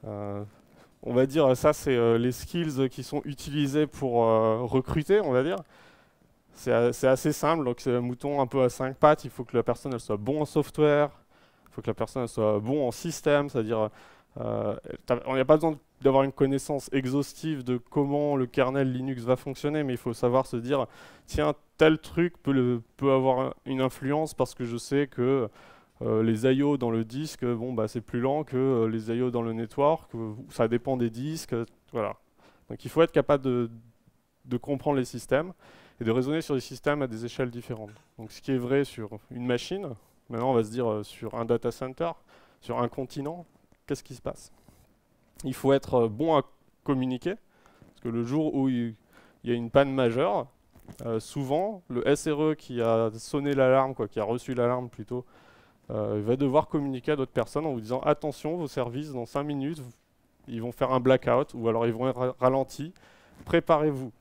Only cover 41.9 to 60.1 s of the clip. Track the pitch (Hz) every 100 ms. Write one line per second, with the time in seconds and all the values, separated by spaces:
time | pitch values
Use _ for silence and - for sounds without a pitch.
41.9 | 131 170 160 _ - _ _ - 120 120
42.9 | - 127 - 143 170 170 _ _ _ -
43.9 | 131 - 123 - - - - - _ _
44.9 | _ _ _ _ - 127 127 131 139 -
45.9 | 127 117 104 160 160 175 _ _ _ -
46.9 | 135 127 127 175 214 _ _ _ _ -
47.9 | _ 120 117 117 143 156 139 135 123 117
48.9 | 110 _ - - _ 120 120 117 139 139
49.9 | 135 123 117 170 202 123 _ _ - -
50.9 | - 127 113 - - 131 147 196 202 _
51.9 | 120 - 143 - 147 156 151 - 120 113
52.9 | 113 113 110 - 147 143 139 131 131 135
53.9 | 131 107 - 104 120 - 123 120 127 123
54.9 | - 107 123 120 - - _ _ _ _
55.9 | 113 107 107 104 131 139 139 151 160 139
56.9 | 131 135 151 135 - 110 143 156 127 107
57.9 | 127 151 151 156 135 151 170 151 - 120
58.9 | 123 151 131 113 143 147 143 139 160 123
59.9 | - _